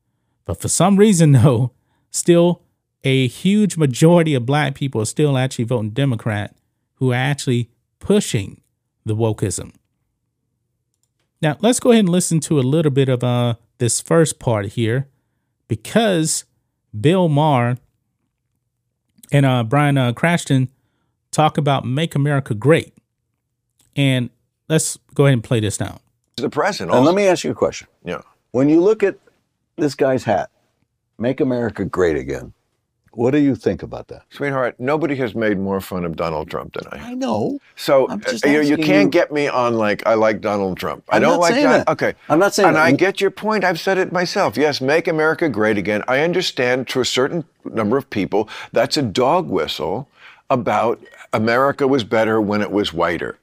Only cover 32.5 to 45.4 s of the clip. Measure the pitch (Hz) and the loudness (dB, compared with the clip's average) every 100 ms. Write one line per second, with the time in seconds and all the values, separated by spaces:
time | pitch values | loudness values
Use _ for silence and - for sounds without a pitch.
32.5 | - _ _ _ _ _ 113 120 147 143 | -20 _ _ _ _ _ -4 0 2 0
33.5 | 117 113 92 120 120 - 120 _ - 139 | 0 -4 -6 -10 -14 -16 -20 _ -10 -6
34.5 | 135 120 - 127 151 143 135 123 110 107 | -4 -4 -4 -4 -2 -2 -2 -4 -2 -2
35.5 | 95 98 98 95 92 87 82 85 76 78 | 0 -2 -4 -6 -6 -6 -4 -4 -4 -6
36.5 | 64 - - - - 240 254 262 220 147 | -10 -10 -12 -12 -14 -12 -8 -6 -4 -4
37.5 | 285 _ - - 147 - 208 - 113 143 | -8 _ -10 0 2 2 -2 -6 -2 0
38.5 | 147 147 151 156 151 147 170 - 147 143 | 2 2 0 2 4 4 2 0 0 -2
39.5 | 107 120 113 104 101 - 113 110 101 101 | 0 0 0 0 0 2 2 2 0 -2
40.5 | 101 95 87 85 67 - 107 147 175 170 | -2 -2 -4 -8 -8 -2 0 2 2 2
41.5 | 247 277 196 - 151 113 - - 151 196 | 2 2 2 0 -2 -2 -4 -2 0 2
42.5 | - 190 156 160 139 180 190 190 - 208 | 2 2 4 2 2 0 0 -4 -2 -4
43.5 | 214 180 165 - 185 170 175 175 208 160 | -2 -2 -2 -2 -2 -2 -2 -4 -2 -2
44.5 | 113 147 135 131 160 180 160 156 156 | 0 0 0 0 0 0 0 0 0